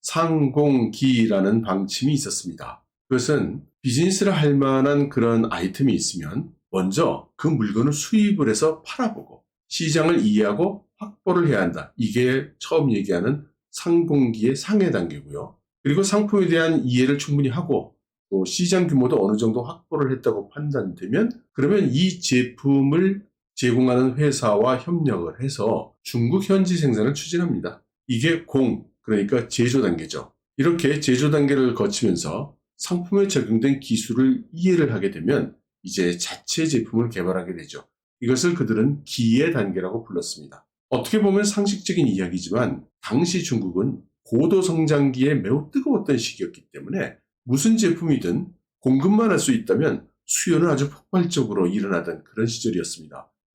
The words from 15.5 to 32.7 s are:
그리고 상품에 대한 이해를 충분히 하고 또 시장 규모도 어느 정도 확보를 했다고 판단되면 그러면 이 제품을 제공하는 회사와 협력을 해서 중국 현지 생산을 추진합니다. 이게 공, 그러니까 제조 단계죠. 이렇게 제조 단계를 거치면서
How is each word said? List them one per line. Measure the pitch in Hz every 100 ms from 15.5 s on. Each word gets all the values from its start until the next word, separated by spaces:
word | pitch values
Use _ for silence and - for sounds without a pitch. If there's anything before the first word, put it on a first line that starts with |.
| - _ _
그리고 | 139 160
상품에 | 196 208 208 208 175
대한 | 165 165 160 127
이해를 | 123 127 143
충분히 | 147 143 135
하고 | 120 175 127 - _ _ _ -
또 | 98 92
시장 | - 175 185 165
규모도 | 143 123 110
어느 | 101 107
정도 | 117 117
확보를 | 120 - - 151 135 131
했다고 | 123 107 98
판단되면 | 147 147 139 95 85 95 143 226 - _
그러면 | - 139 202 180
이 | 127 185 180
제품을 | - 127 123 - 139 139 135 156 190 196 - _ _ -
제공하는 | 123 120 127 123 131 123
회사와 | 147 - 117 104 120 127
협력을 | - 175 143 98 82 76
해서 | 135 139 107 92 - _
중국 | - 123 117 185 196
현지 | 196 180 175
생산을 | 147 107 113
추진합니다. | 143 - 170 175 101 87 - _ _ -
이게 | 117 151 165 -
공, | 135 127 - - _
그러니까 | - 107 101 123 113
제조 | - 120 131
단계죠. | 104 82 78 73 - _ _ -
이렇게 | 143 170 139 147
제조 | 147 123 147
단계를 | 151 143 139 127 123
거치면서 | 101 104 113 - 76 90 147 _ _